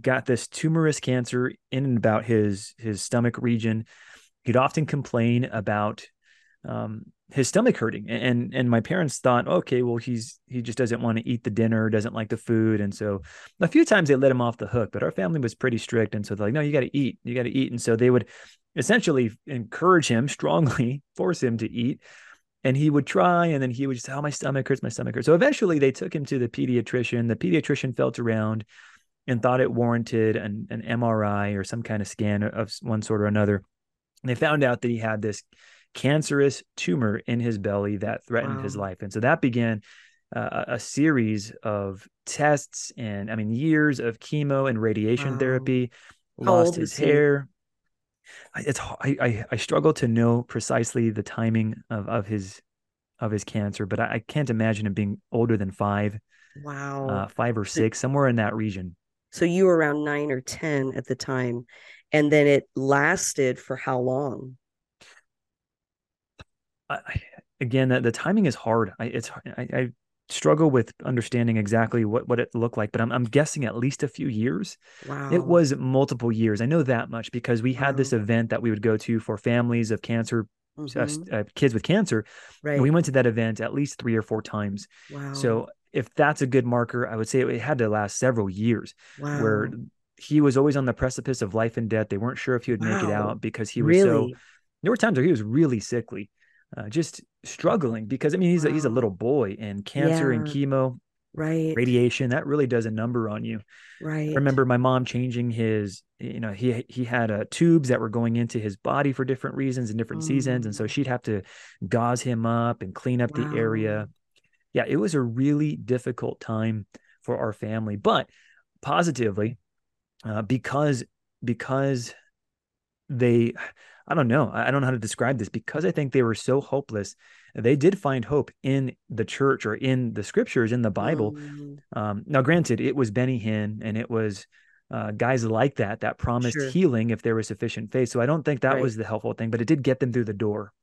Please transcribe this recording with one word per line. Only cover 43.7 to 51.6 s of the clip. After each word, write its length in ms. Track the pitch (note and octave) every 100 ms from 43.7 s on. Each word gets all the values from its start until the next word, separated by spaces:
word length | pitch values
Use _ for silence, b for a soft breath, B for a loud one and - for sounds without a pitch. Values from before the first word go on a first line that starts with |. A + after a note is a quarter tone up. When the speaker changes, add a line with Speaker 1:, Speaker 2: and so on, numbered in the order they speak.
| D#3 D3+ C3
Speaker 1:
of 200 | A#2 A2+
chemo 500 | - D3+ C#3+ C3+ C3+
and 100 | A2+
radiation 520 | A2 G#2+ G#2+ B2 C3+
Speaker 2:
Wow. 60 | B2
Speaker 1:
therapy, 520 | C3 B2+ C3 B2+ B2 B B B _ -
Speaker 2:
How 100 | -
Speaker 1:
lost 120 | F3+ E3+
Speaker 2:
old 80 | E3+
Speaker 1:
his 160 | D#3+
Speaker 2:
was 60 | -
he? 80 | D3+
Speaker 1:
hair. 420 | D3 D3 C#3+ C3+ _ _ _ _ _ _ _ B B B
I, 80 | - -
it's 120 | C3
h-, 60 | - -
I, 180 | C3+ C#3
I, 260 | B2+ A2 A#2
I 40 | A#2+
struggle 380 | - D3+ D3
to 140 | - B2
know 360 | A2+ A#2 A#2
precisely 640 | B2 A#2 - B2 A#2 B2+ A2+
the 140 | G#2+
timing 520 | - - A2+ A2+